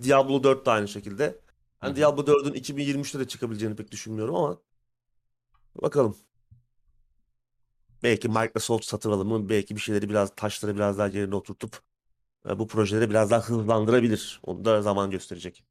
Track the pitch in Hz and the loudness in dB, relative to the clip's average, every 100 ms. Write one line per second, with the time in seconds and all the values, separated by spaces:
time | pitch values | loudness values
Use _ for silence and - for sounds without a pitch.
0 | 123 139 135 139 135 135 127 107 101 104 | 4 6 6 4 4 4 2 2 0 -8
1 | 101 98 147 - _ _ _ _ 135 139 | -10 -4 -4 -4 _ _ _ _ -6 2
2 | 147 143 147 143 139 127 127 143 143 139 | 4 4 4 2 2 -6 -8 -4 -2 -4
3 | 139 143 127 - 117 107 110 107 104 107 | -4 -6 -8 -6 -8 -4 -6 -6 -12 -14
4 | 110 110 113 175 151 180 _ _ _ _ | -10 -6 -4 -2 -2 -4 _ _ _ _
5 | _ _ _ _ _ _ _ - 147 143 | _ _ _ _ _ _ _ -6 -2 2
6 | 113 - _ _ _ - _ _ _ _ | 0 -2 _ _ _ -20 _ _ _ _
7 | _ _ _ _ _ _ _ _ _ _ | _ _ _ _ _ _ _ _ _ _
8 | 120 107 113 113 113 110 - 113 - 104 | 0 0 0 0 -2 -2 -2 -2 -2 -6
9 | 110 101 101 110 101 107 98 104 - 104 | -2 0 0 -2 0 0 -2 -6 -4 -2
10 | 101 104 98 - 107 - 104 104 104 101 | 0 0 0 -2 -6 -4 -4 0 0 0
11 | 101 101 98 98 - 98 110 - _ _ | -2 -2 -4 -4 -6 -12 -14 -14 _ _
12 | _ _ _ _ - 98 110 110 104 107 | _ _ _ _ -6 -4 -2 0 2 2
13 | 113 110 104 117 113 117 107 113 107 123 | 2 4 4 2 2 0 2 2 4 4
14 | 117 104 - - - 90 107 107 104 101 | 4 0 -4 -12 -10 -2 2 2 2 0
15 | 98 95 - 87 90 - _ | 0 -4 -8 -12 -14 -16 _